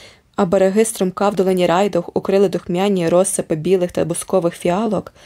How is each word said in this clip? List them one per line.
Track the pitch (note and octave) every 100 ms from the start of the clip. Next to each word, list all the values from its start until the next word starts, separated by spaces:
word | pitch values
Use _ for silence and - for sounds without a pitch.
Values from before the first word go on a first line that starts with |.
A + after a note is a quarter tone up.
| - - _ -
а | G3+
береги | F#3+ F#3+ G3 A3
струмка | - F#3+ - G3+
в | G3
долині | F#3+ F#3 F3
Райдох | E3+ G3+ F3+ F3
укрили | - F#3 G3 G3
духмяні | F3+ - F3 G3+ F#3+ E3
розсипи | F3 F#3+ - - E3
білих | D#3+ F#3 F3+
та | - D#3+
бускових | E3+ - F#3+ E3+ -
фіалок, | F3 F3 A3+ F#3+ - -